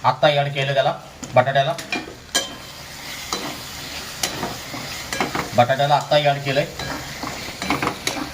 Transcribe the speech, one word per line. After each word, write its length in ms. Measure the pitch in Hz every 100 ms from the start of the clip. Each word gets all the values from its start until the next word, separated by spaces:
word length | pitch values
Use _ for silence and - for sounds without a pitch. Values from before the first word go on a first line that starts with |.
आत्ता 240 | 123 123 156
ॲड 260 | 143 143
केलं 200 | 143 135
त्याला, 260 | 135 139 - - - - 127
बटाट्याला, 400 | 131 135 139 170 - - - - - - - - - - - - - - - - - - - - - - - - - - - - - - - - - - - - - -
बटाट्याला 400 | 120 131 143 143
आत्ता 200 | - 151
ॲड 220 | 147 139
केलंय. 280 | 139 135 - - - - - - - - - - - - - - - - -